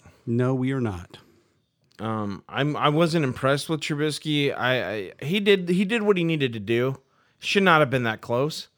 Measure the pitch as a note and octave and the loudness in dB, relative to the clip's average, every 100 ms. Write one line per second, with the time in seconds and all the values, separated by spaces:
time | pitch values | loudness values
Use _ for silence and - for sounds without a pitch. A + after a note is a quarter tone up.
0 | - - - A#2 B2+ C3 B2+ C3+ A2+ F2+ | -18 -14 -4 0 2 0 -2 -2 -2 -4
1 | F2+ - - _ _ _ _ _ _ - | -10 -20 -20 _ _ _ _ _ _ -12
2 | A2 A2 G#2 F#2+ - A2 C#3+ B2 C#3 D3+ | -8 -6 -6 -8 -8 -4 -2 0 2 2
3 | E3+ E3 C3+ A#2+ C3+ C#3 - D#3+ - D3 | 2 2 -2 0 0 0 -2 -6 -4 -4
4 | D3+ C#3+ D#3+ D3 C#3+ - A#2+ B2+ F2+ G#2+ | -4 -4 -2 0 0 0 0 0 -2 -6
5 | F#2 - C#3 G3+ G3+ G3 F3 F3 G3+ A#3 | -8 -8 -4 0 4 2 2 0 2 0
6 | G#3 F#3 E3 D#3+ C3+ A#2 G2+ A#2 B2+ C3+ | 2 2 2 0 -2 -2 0 0 0 -2
7 | _ _ _ _ - G3+ F#3+ D#3+ C#3 B2+ | _ _ _ _ -2 2 6 6 4 2
8 | A#2+ G#2+ - A#2+ D3 - - | 0 -4 -2 -2 -2 -4 -12